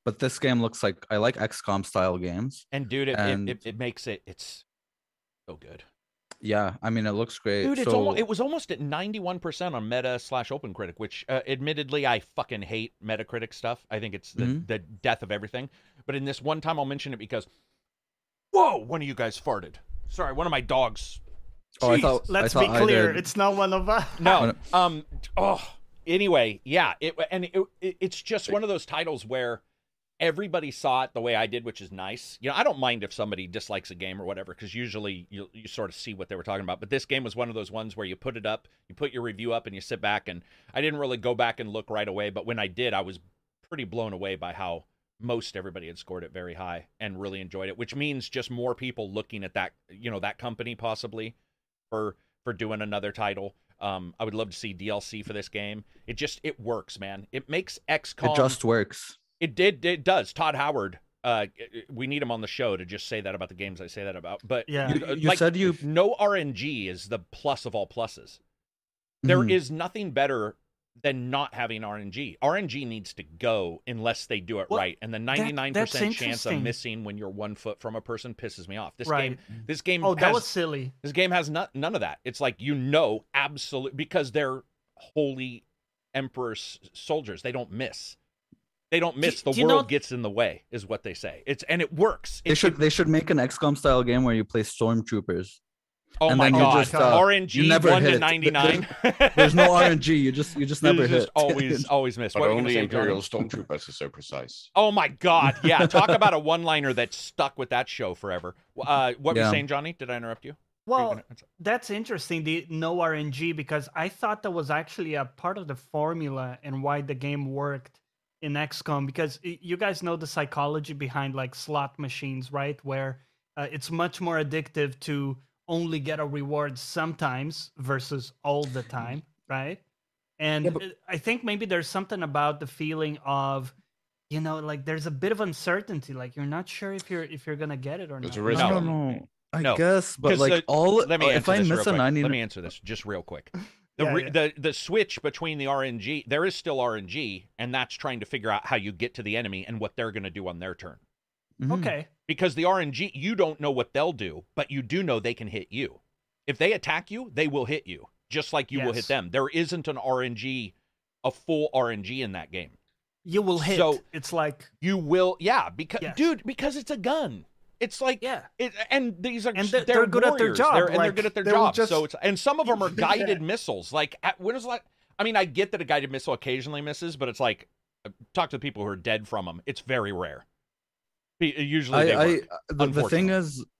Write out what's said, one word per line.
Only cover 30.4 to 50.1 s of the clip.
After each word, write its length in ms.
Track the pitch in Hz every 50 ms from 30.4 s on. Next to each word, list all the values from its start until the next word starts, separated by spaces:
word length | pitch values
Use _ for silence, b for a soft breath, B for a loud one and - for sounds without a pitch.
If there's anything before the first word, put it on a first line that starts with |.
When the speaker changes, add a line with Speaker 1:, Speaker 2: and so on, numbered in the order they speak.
| 208 185 147 170 156 139
Speaker 2:
saw 320 | - - - 139 127 131 131
it 100 | 127 -
the 80 | 120
way 140 | 117 120 117
I 100 | 107 113
did, 180 | 104 110 120 113
which 160 | 117 104 - 98
is 100 | 92 95
nice. 460 | 95 92 98 113 120 - - - -
You 80 | 113 135
know, 80 | 143
I 80 | 175 254
don't 140 | 294 175 135
mind 260 | 131 127 120 110 101
if 80 | - -
somebody 340 | - 107 107 101 92 92
dislikes 440 | 87 87 110 - - 104 95 - -
a 40 | 92
game 280 | 87 95 95 92 101 92
or 20 |
whatever, 300 | 92 98 92 95 92 87
'cause 180 | - 113 98 110
usually 540 | 117 123 113 101 107 104 101 95 90 87 _
you, 220 | 104 98 98 - _
you 160 | 110 107 104
sort 220 | - - 107 92
of 40 | -
see 180 | - - 117 104
what 160 | 95 92 -
they 60 | 101
were 60 | 90 82
talking 200 | 110 98 98 98
about. 160 | 90 92 -
But 80 | 104 98
this 160 | 139 123 -
game 180 | - 131 135 127
was 120 | 113 98
one 140 | 120 120 117
of 40 | 110
those 160 | 110 101 -
ones 240 | 101 113 110 110 92
where 120 | 110 104
you 100 | 92 92
put 220 | 92 - 135 113 113
it 80 | 101
up, 220 | 107 110 - _ _ _ _ _ _
you 60 | 95
put 180 | - 147 139 123
your 100 | 123 120
review 300 | 117 104 95 113 120 117
up, 140 | 117 -
and 80 | 104 98
you 80 | 95 -
sit 180 | - 113 92
back. 280 | 95 104 104 101 - -
And 140 | 87 87 - b b b b b b
I 80 | 131
didn't 200 | 147 156 151 147
really 180 | 143 131 127 117
go 160 | 101 123 123
back 260 | 113 120 117 113 -
and 80 | 113 104
look 200 | 104 110 101 -
right 180 | 110 107 104 101
away, 220 | 92 104 104 104
but 160 | 95 101 82
when 120 | 113 117 110
I 100 | 104 95
did, 260 | 87 107 123 120 101
I 80 | 95 95
was 160 | 95 92 85 _ _ _ _ _ _ _ _ _ -
pretty 160 | 170 147 123
blown 300 | 92 - 117 113 107 98
away 220 | 90 98 98 95
by 180 | - 87 90 82
how 300 | 92 95 90 85 82 - _ _ _ _ _ _ _
most 360 | 113 120 120 113 110 - -
everybody 320 | 98 92 98 85 92 85 82
had 100 | 85 -
scored 260 | - - 92 90 87
it 80 | 78 76
very 220 | 90 90 90 82
high 320 | 85 92 90 85 85 78 _ _ -
and 200 | 110 104 95 92
really 220 | 98 98 95 95 95
enjoyed 260 | 87 92 95 95 98
it, 80 | 92
which 180 | 110 117 - -
means 360 | 139 147 151 139 131 117 -
just 200 | - 131 120 -
more 240 | 123 120 120 127 120
people 360 | - 131 127 123 - 107 98 98
looking 320 | 107 107 _ 117 104 98
at 80 | 90 -
that, 200 | 104 92 87 _ _ _ _
you 200 | 92 101 117 120